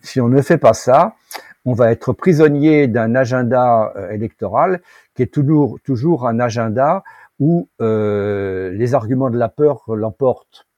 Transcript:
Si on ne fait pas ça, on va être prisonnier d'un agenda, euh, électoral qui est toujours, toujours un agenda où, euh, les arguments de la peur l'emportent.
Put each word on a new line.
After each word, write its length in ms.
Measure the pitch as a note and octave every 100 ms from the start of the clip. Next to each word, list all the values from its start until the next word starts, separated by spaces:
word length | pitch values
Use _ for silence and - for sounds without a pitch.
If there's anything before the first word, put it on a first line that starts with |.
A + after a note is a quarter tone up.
Si 200 | - C3
on 80 | A#2+
ne 140 | C3+
fait 160 | C3 E3+
pas 160 | A#2
ça, 420 | A2 - C3+ F#3 - _ - - -
on 100 | B2+
va 160 | A#2 A#2
être 220 | A2+ -
prisonnier 760 | A#2 F#3 D#3 D#3 C#3+ D3+ D3+ C#3
d'un 280 | A2+ A2+
agenda, 760 | B2 B2+ B2+ A#2+ B2+ B2 A#2 G#2+ -
euh, 140 | F#2+
électoral 680 | G#2+ A2 _ G2+ A2+ E3+ F3+ _ - _
qui 80 | -
est 80 | B2+
toujours, 440 | - C#3+ D#3 C#3 -
toujours 460 | - B2 D3 E3 B2
un 100 | A2+
agenda 640 | B2 A2+ A2+ G#2+ C#3 F#3+ - - - _
où, 280 | C#3 E3+ - _
euh, 920 | A2+ A2 G#2+ G#2 G2+ G2+ G2 F#2 F#2
les 220 | F#2+ A#2+
arguments 360 | C3+ A2 C3 C3+
de 80 | A#2
la 100 | A#2
peur 340 | - D3+ C#3+ -
l'emportent. 800 | A2 A2 - C3 A#2 _ _ _